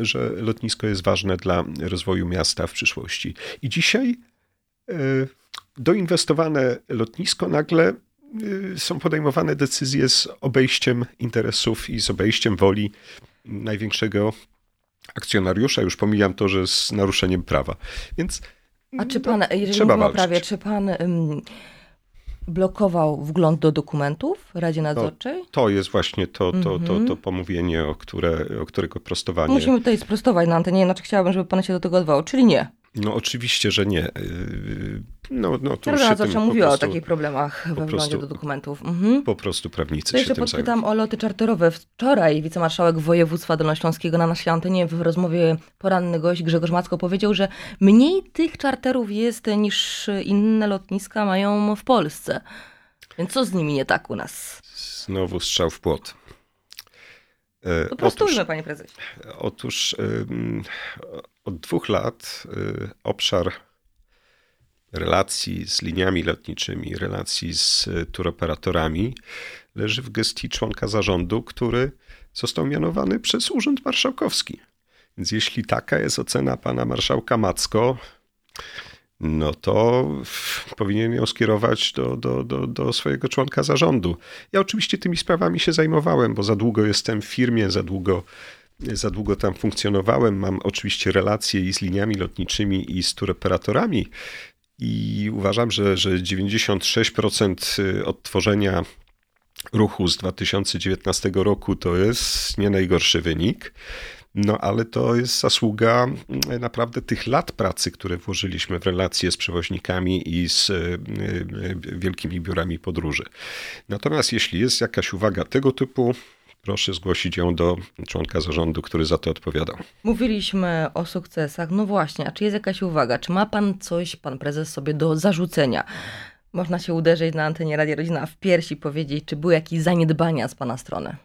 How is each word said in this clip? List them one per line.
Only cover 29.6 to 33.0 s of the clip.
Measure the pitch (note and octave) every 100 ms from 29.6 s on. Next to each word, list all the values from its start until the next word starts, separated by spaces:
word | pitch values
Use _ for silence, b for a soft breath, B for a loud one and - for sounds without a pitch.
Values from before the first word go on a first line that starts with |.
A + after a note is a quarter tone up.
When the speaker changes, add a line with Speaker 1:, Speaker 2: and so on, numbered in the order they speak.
| - B3
Speaker 2:
tutaj | A#3+ G#3+
sprostować | - G#3 C4 F3 E3+
na | E3
antenie, | F3 F#3
inaczej | F3+ F#3
chciałabym, | - G3+ F3+
żeby | F#3+
pan | F3 F#3+
się | F#3+
do | F#3
tego | F3 F3+
odwołał. | D#3 C#3+
Czyli | D#3+ C4+
nie? | A#3+ C#3+ - - _
Speaker 1:
No, | A2+